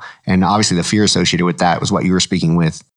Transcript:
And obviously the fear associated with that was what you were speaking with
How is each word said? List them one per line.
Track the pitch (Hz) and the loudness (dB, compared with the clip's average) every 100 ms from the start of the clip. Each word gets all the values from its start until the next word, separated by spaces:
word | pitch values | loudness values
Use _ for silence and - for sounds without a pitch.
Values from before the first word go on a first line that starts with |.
| - - - | -12 -10 -2
And | 92 | 0
obviously | 92 104 104 87 | 2 2 0 -2
the | |
fear | - 107 | 0 2
associated | 101 87 87 85 | 2 2 0 0
with | 87 - | -2 0
that | 90 - | 0 0
was | 85 | -2
what | 95 | -2
you | 90 | 0
were | 92 | 0
speaking | - 92 80 | 0 -2 0
with | 85 80 - - | 2 0 -4 -14